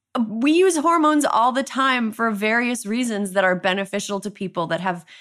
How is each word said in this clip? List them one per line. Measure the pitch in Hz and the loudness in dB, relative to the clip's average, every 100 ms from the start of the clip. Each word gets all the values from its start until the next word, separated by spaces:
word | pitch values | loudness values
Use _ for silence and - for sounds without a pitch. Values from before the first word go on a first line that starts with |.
| _ 247 220 | _ -4 -4
we | 220 277 | 0 2
use | 330 370 330 | 4 4 4
hormones | 311 339 302 302 | 2 4 4 2
all | 277 - 240 | 2 2 2
the | 247 | 0
time | 262 262 269 254 226 | -2 0 0 2 -2
for | 214 233 | -2 -2
various | 208 214 233 240 240 | 0 0 0 0 -4
reasons | 202 226 247 208 202 | -4 -2 -2 -2 -2
that | 185 | 2
are | 185 180 | 2 2
beneficial | 190 190 196 202 196 202 | 0 -2 -2 -6 -4 -6
to | 202 | -8
people | 196 190 180 160 | -8 -8 -6 -4
that | 165 | -2
have | 185 175 - - | -4 -6 -8 -20